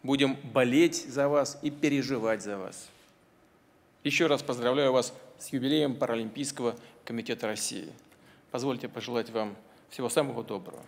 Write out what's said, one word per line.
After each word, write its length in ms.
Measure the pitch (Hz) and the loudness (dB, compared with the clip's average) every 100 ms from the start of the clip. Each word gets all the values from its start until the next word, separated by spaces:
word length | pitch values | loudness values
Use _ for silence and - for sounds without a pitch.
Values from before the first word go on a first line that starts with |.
Будем 320 | 131 139 135 131 | 2 4 4 2
болеть 600 | 120 113 123 135 170 - - | 0 2 6 6 6 4 -4
за 220 | 127 143 | 0 4
вас 280 | 147 139 - | 4 2 -2
и 80 | 147 | -6
переживать 720 | 143 151 139 123 131 110 110 | 0 2 2 0 0 0 0
за 160 | 101 98 | -2 -6
вас. 320 | 95 - - - - _ _ _ _ _ _ _ _ _ | -8 -12 -18 -20 -20 _ _ _ _ _ _ _ _ _
Еще 240 | 143 143 165 | -2 2 4
раз 160 | 143 | 4
поздравляю 480 | - 123 120 135 139 | 0 0 2 4 4
вас 220 | 127 117 - - - | 4 0 -8 -20 -16
с 140 | - | -6
юбилеем 420 | 135 131 156 147 135 | -2 2 2 2 0
Паралимпийского 800 | 123 113 110 117 139 139 120 113 - - - | 0 0 -2 -6 -8 -2 -4 -4 -16 -20 -8
комитета 420 | 117 113 113 110 | -8 -6 -4 -4
России. 400 | 107 - 104 - - _ _ - - _ | -4 -6 -6 -12 -16 _ _ -20 -20 _
Позвольте 380 | 127 135 123 120 | -4 -2 -2 -6
пожелать 400 | 120 120 120 117 | -8 -4 -4 -2
вам 260 | 113 107 101 - - _ | -4 -4 -8 -20 -20 _
всего 180 | - 120 | -6 0
самого 340 | 160 143 117 | 0 0 -4
доброго. 400 | 110 101 90 - | -8 -8 -10 -16